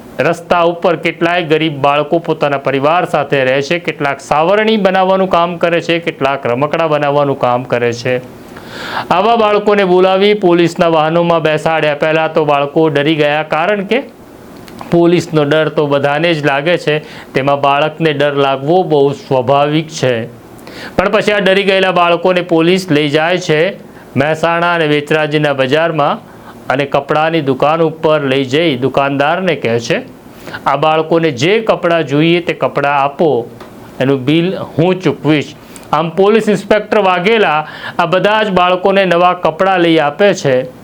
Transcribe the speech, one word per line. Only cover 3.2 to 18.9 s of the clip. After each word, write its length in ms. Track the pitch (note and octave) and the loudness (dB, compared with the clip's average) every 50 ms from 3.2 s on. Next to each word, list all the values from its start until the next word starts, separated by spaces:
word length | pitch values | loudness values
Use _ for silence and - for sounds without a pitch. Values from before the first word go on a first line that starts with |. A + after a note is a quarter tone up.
| C#3+ - D3+ C#3 C3 | -2 0 0 0 2
રહે 180 | B2+ C3 C#3+ | 2 0 0
છે, 160 | C#3+ - F3 E3+ | 0 -2 -4 -4
કેટલાક 420 | E3+ - - - D3 C#3 C3+ - | -4 -6 -6 -4 -4 -4 -4 -4
સાવરણી 560 | - - D3+ D3 D#3+ F3 G3+ G#3+ A3 A3 A3 | -4 -2 0 2 2 2 2 2 2 2 0
બનાવવાનું 520 | G#3+ F#3+ F#3+ F#3 F#3+ F#3 F#3 F#3+ F#3+ F#3+ F#3 | 2 2 2 2 2 2 2 2 0 0 0
કામ 280 | F#3 E3+ E3+ F3 F3 | 2 0 0 0 -2
કરે 240 | E3 F3+ E3+ E3+ E3 | -2 -2 0 0 -2
છે, 180 | E3 E3+ E3+ E3 | -2 -2 -2 -2
કેટલાક 480 | E3+ E3 - - C3+ C3+ C#3 C3+ - | -2 -6 -6 -2 -2 -2 -2 -2 -2
રમકડા 400 | A#2+ A#2+ B2+ D3 D3+ E3 E3 E3 | -2 -2 0 -2 -2 0 0 0
બનાવવાનું 520 | D#3+ D3+ D3 D3 C#3+ C#3+ C#3+ C#3+ C#3 C3+ C3+ | 0 0 0 0 0 0 0 0 0 0 0
કામ 240 | C3+ B2 A#2+ B2 | 0 0 0 0
કરે 300 | B2+ C3 B2+ A#2+ A#2+ A#2+ | -2 -2 -2 0 0 -2
છે. 280 | A#2 A#2 - C3 B2+ B2 - - - - - - - - - - - - - - - - - - | -2 -2 -4 -4 -4 -4 -6 -10 -20 -20 -20 -20 -20 -20 -18 -16 -16 -14 -12 -10 -8 -8 -4 -2
આવા 260 | E3 F3 G3+ A3+ A#3 | -2 0 2 2 2
બાળકોને 480 | A3+ G#3+ G#3 G#3 G#3 G#3 G#3 G#3 G3+ G3 | 2 2 2 0 0 2 2 2 2 2
બોલાવી 500 | F3+ F3+ F3+ F#3 F#3+ F#3+ F#3+ G3+ G#3 G#3+ | 2 2 4 4 2 2 2 2 2 2
પોલીસના 540 | G#3 G#3 F3+ E3+ F3 E3+ E3 E3+ - F3 E3 | 2 2 2 4 4 2 0 2 0 2 2
વાહનોમાં 540 | E3 D#3 D3+ D#3+ E3 E3+ F3 E3+ E3+ E3 | 2 2 2 2 0 0 2 2 0 2
બેસાડ્યા. 520 | D3+ D#3 D3+ D3+ - D#3+ D#3+ D#3 D3+ D3+ D3 | 2 0 -2 0 0 0 0 0 0 0 0
પહેલાં 380 | D3 E3 D#3 D#3 D#3+ D#3 D#3 | 0 0 0 0 0 0 0
તો 120 | - E3+ D#3 | 0 0 2
બાળકો 440 | D3 D3 C#3+ C#3+ C#3+ - E3 D#3+ D#3+ | 2 2 0 0 0 0 0 2 2
ડરી 260 | C#3+ C#3+ C#3+ D3+ E3 | 2 0 0 0 2
ગયા, 280 | D3 D3+ D3 D3 D3+ | 2 2 0 0 0
કારણ 420 | D3+ D3+ D#3+ D3+ E3+ F#3+ G#3 G3+ F#3+ | -2 -2 -2 -2 0 0 -2 -2 -2
કે 180 | G3+ A3 C4+ C4+ - - - - - - - - - - - - - - - - - | -2 -2 -4 -4 -6 -16 -20 -20 -20 -20 -20 -20 -20 -20 -20 -20 -20 -18 -14 -6 0
પોલીસનો 540 | - E3+ E3+ E3+ F3 E3+ D#3 - E3 D3+ D3 | 2 2 4 4 2 0 -2 0 0 0 0
ડર 240 | C#3+ D3+ D#3 D#3 D3+ | 2 2 0 0 0
તો 180 | D3+ D#3 D3+ | 0 -2 0
બધાને 480 | C#3+ C#3+ C#3+ C3 C#3+ C#3+ D3+ E3 F3 E3 | 0 0 0 0 0 0 0 0 0 0
જ 120 | D3+ C#3+ | 0 0
લાગે 320 | D3 C3+ C#3+ C#3+ E3+ F3 D#3 | 0 0 0 0 0 0 0
છે, 240 | - D3+ D3+ D3+ - - - - - - - | 0 -2 -2 -2 -4 -8 -18 -20 -14 -6 -4
તેમાં 260 | C#3 C3 C#3 C#3+ C#3 | -2 0 0 0 2
બાળકને 520 | D3 C#3 C#3 C#3+ D#3 D#3 D#3 - D#3+ D#3+ | 2 2 2 2 0 -2 -2 0 0 0
ડર 200 | D3+ C#3 C#3+ D3 | 0 2 0 0
લાગવો 500 | C#3 C#3 C#3 C3+ C#3 C3+ C3+ D3+ F3 F#3 | 2 2 0 0 0 -2 0 0 2 2
બહુ 300 | F3+ D#3 | 2 2